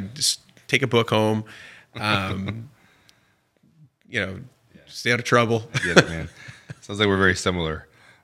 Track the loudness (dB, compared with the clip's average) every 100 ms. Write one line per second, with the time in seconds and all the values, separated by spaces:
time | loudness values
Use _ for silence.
0 | -4 -4 -4 -4 _ _ -4 -2 2 2
1 | 2 2 2 0 -4 -14 -20 -20 _ -6
2 | -2 0 -2 -6 -6 -8 -14 -20 _ _
3 | _ _ _ _ _ _ _ _ -20 _
4 | _ -6 -4 -8 -16 _ _ -20 -20 -6
5 | -2 0 2 2 4 0 -2 -6 2 4
6 | 4 0 -10 -14 -20 -20 -20 -18 -8 0
7 | 2 4 4 2 0 -2 -2 -6 -12 _
8 | -20 _